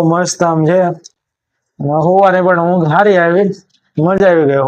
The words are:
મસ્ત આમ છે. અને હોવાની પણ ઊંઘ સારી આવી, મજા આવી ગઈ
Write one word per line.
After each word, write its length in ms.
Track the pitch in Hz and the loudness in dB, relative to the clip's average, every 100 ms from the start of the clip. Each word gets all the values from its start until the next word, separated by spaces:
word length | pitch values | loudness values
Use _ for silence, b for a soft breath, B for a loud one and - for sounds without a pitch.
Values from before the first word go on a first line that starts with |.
| 165 | 2
મસ્ત 300 | 170 175 - | 0 -4 -2
આમ 160 | 170 160 156 | -2 0 0
છે. 100 | 185 175 170 - _ _ _ _ _ _ - | 0 -2 -6 -18 _ _ _ _ _ _ -10
અને 160 | 143 151 160 | -4 -2 0
હોવાની 380 | 190 196 180 180 | 2 2 2 0
પણ 140 | 175 | 0
ઊંઘ 220 | 170 180 156 | 0 -2 0
સારી 260 | 165 208 180 | 0 2 2
આવી, 240 | 170 175 202 - _ _ _ - | 0 0 -2 -6 _ _ _ -4
મજા 340 | 160 190 196 | -2 2 2
આવી 180 | 165 143 | 2 2
ગઈ 140 | 139 | 0